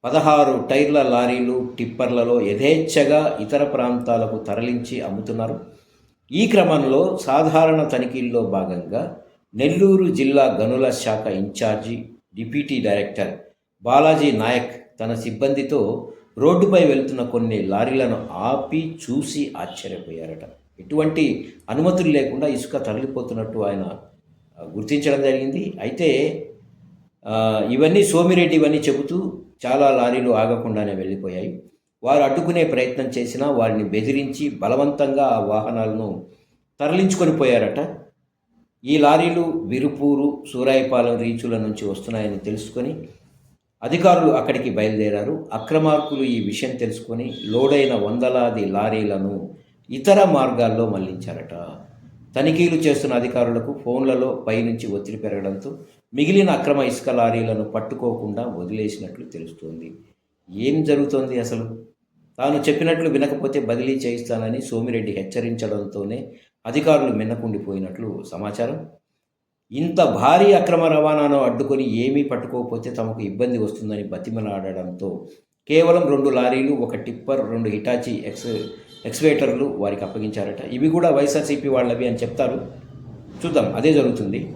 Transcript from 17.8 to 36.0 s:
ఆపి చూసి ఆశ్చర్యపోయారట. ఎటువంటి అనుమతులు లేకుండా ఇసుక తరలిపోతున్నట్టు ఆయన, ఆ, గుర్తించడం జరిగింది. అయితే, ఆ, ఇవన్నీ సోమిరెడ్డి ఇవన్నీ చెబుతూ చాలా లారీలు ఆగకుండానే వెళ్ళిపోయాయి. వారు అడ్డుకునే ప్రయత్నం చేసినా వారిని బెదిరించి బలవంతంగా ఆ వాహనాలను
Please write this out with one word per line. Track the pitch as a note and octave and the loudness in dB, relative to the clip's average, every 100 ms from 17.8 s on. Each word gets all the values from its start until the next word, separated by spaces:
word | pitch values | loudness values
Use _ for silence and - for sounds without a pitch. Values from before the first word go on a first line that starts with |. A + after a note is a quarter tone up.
| B2 C3 B2 A2 - | 0 0 0 -2 -6
ఆపి | E2+ A2 C3+ - D#3+ D#3+ D#3+ | -6 -2 -2 -2 -4 -4 -10
చూసి | - B2+ C#3 D3+ C#3+ - | -6 -4 -4 -6 -6 -6
ఆశ్చర్యపోయారట. | - - - F#2 E2+ E2 D#2+ D#2+ - - _ _ | -12 -12 -12 -12 -12 -12 -12 -14 -16 -20 _ _
ఎటువంటి | F#2 D3+ D#3 D#3+ C#3+ - - - - | -4 0 0 2 0 0 -8 -18 -8
అనుమతులు | B2 E3+ F3+ D#3+ | 0 2 2 2
లేకుండా | C#3+ C3+ C3+ D3 | 2 0 -2 -2
ఇసుక | B2 - C#3 A2+ | -2 -4 -6 -4
తరలిపోతున్నట్టు | A2 C3+ C3+ A#2+ A2+ A2 A2+ | -6 -6 -6 -6 -6 -6 -4
ఆయన, | G2+ G2 F2+ - - _ _ _ _ _ | -4 -4 -6 -10 -18 _ _ _ _ _
ఆ, | E2 F#2 | -14 -10
గుర్తించడం | A2 D3 C#3+ C#3 | -2 0 2 2
జరిగింది. | C#3 C3+ C3+ D#3+ G3+ - | 2 0 -2 -4 -6 -8
అయితే, | G#2 - E3 B2+ D#3 D#3+ - - - _ - - _ _ - | -8 -2 2 2 0 -4 -12 -18 -20 _ -20 -20 _ _ -4
ఆ, | A2 A2 G#2+ A2 | 0 2 2 0
ఇవన్నీ | B2 D#3 G3 | 4 4 6
సోమిరెడ్డి | - E3 F3 F3+ E3 D#3+ | 4 4 4 4 4 4
ఇవన్నీ | D3 D3+ | 4 2
చెబుతూ | C#3+ C3+ C#3+ F3 F#3+ - - _ B2 | 0 0 -2 -4 -4 -8 -18 _ -2
చాలా | C3+ C#3 | 4 4
లారీలు | C3 A#2+ B2+ B2 | 4 2 2 2
ఆగకుండానే | A2 A2+ A#2 A2+ G#2+ G#2 | 2 2 0 -2 -2 -2
వెళ్ళిపోయాయి. | F#2+ F#2+ G2 F#2+ F2+ G#2 - - _ _ _ | -4 -4 -6 -6 -6 -8 -10 -18 _ _ _
వారు | A#2 D3 | 2 4
అడ్డుకునే | E3+ E3+ D#3+ E3+ | 4 2 0 2
ప్రయత్నం | D#3+ B2+ B2+ - C3 | 2 2 0 -2 -4
చేసినా | B2 A#2+ B2 C#3 | -4 -4 -2 0
వారిని | B2+ A2+ A2 | 2 2 0
బెదిరించి | G2+ G#2 A2 C#3 C3+ - D3 | 0 -2 0 -2 -2 -4 -6
బలవంతంగా | A2+ G#2 B2+ C#3+ C#3+ C#3 C3+ | -2 0 2 2 2 0 2
ఆ | C3+ A2+ | 2 2
వాహనాలను | G2+ G#2+ A2+ A#2 A2 A2 | 0 -2 -2 -2 -2 -2